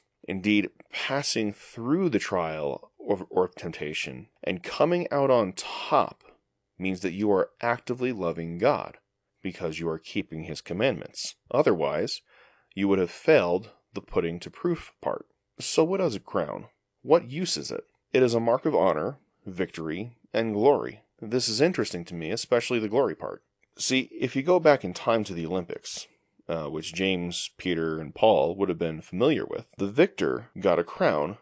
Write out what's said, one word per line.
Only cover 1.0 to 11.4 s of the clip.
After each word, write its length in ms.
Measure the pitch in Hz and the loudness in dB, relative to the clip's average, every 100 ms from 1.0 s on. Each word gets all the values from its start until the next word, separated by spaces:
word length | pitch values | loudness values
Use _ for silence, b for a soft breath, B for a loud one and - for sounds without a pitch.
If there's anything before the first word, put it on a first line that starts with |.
| - 135 143 123 104 | -4 -2 -2 -2 -2
through 560 | 101 - - 117 165 185 | -4 -14 -10 -2 2 2
the 100 | 107 | 0
trial 720 | - 92 82 78 71 67 - _ | 0 -2 -2 -2 -4 -6 -10 _
or, 280 | - 98 92 | -2 -2 0
or 180 | - 92 | 0 0
temptation 800 | - 87 - 76 78 - 65 - _ | -2 -10 -8 -8 -6 -8 -10 -16 _
and 180 | - 92 | -6 -6
coming 460 | - - 156 175 - | -6 0 2 2 -2
out 200 | 143 135 | 0 4
on 220 | 123 98 | 4 2
top 720 | - - - - 143 95 - - _ _ _ _ - | -2 -10 -10 0 2 2 -4 -20 _ _ _ _ -6
means 220 | 92 92 | -4 -2
that 140 | 95 | -4
you 180 | 90 107 | 0 2
are 180 | 95 - _ | 4 2 _
actively 500 | 117 120 - 123 127 | -2 -2 -4 -4 -4
loving 460 | 113 85 82 82 85 | -2 -2 -2 -6 0
God 400 | 113 113 50 - _ _ _ _ | 0 0 -4 -12 _ _ _ _
because 380 | 95 - 85 78 | -10 -6 -6 -4
you 100 | 82 | -4
are 80 | 80 | -6
keeping 460 | - 104 - 78 | -6 -6 -6 -10
his 180 | 65 76 | -10 -12
commandments. 760 | - 87 131 101 - - - - | -8 -2 -2 -2 -8 -10 -10 -12